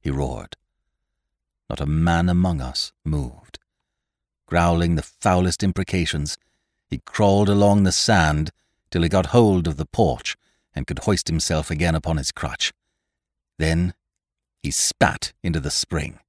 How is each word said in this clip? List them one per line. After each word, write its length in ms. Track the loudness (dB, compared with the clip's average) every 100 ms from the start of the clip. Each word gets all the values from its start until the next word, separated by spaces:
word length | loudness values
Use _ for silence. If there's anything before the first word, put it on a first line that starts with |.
he 100 | -4
roared. 460 | -4 -4 -6 -14 -20 _ _ _ _ _ _ _ _ _ _ _
Not 100 | -6
a 60 | -2
man 420 | 2 2 2 2
among 320 | 2 2 0
us 320 | -6 -8 -10 _
moved. 540 | -6 -4 -4 -10 _ -20 _ _ _ _ _ _ _ _ _
Growling 480 | 2 2 2 2
the 80 | 0
foulest 600 | -4 _ 2 2 2 0
imprecations, 760 | -2 -2 -2 -2 -2 -2 -6 -8 _ _ _ _ _
he 120 | -12
crawled 500 | -10 2 4 4 4
along 340 | 4 4 4
the 100 | 4
sand 580 | 2 2 4 4 0 -4 _ _ _ _
till 120 | -2
he 60 | 0
got 180 | 0 2
hold 400 | 4 4 4 0
of 100 | -4
the 80 | -6
porch 500 | 0 0 0 -8 -12 _ _ _
and 120 | -12 -8
could 140 | -6
hoist 280 | -2 -2 0
himself 420 | -4 0 -2 -2
again 240 | -2 0
upon 240 | 0 -2 -4
his 140 | -4
crutch. 400 | -6 -8 -6 -8 _ _ _ _ _ _ _ _ _
Then 360 | 0 0 -2 -4 _ _ _ _ _ _
he 80 | -6
spat 600 | -2 -4 0 0 0 -10 _
into 180 | -4 -2
the 100 | -2
spring. 500 | -6 -4 -6 -6 -12